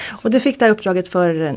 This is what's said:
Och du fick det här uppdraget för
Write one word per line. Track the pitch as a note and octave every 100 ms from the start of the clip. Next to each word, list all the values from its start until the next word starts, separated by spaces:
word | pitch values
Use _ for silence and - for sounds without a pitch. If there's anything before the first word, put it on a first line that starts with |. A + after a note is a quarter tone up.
| - G#3
Och | A3
du | B3
fick | C#4 C4
det | A3+
här |
uppdraget | G#3+ G3 F#3 F3+
för | F3+ F3 D#3+ D#3